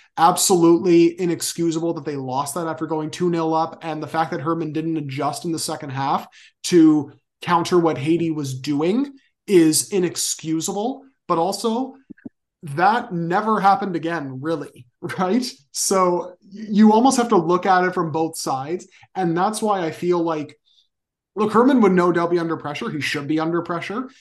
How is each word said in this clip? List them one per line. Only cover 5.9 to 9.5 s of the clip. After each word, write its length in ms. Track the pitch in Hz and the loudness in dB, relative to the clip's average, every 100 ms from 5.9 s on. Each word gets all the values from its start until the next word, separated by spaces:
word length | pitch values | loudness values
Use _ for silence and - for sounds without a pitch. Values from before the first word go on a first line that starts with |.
half 380 | 131 139 160 - - - _ | -6 -2 -2 -4 -20 -20 _
to 460 | - 175 156 151 139 - _ _ | 2 6 8 6 -2 -14 _ _
counter 340 | 180 170 165 180 | -2 0 2 2
what 220 | 165 139 | 2 0
Haiti 320 | 143 170 165 | 0 0 0
was 260 | 151 135 131 | -4 -6 -8
doing 540 | 143 147 170 240 285 - _ _ | -4 0 0 0 -4 -10 _ _
is 400 | - | 2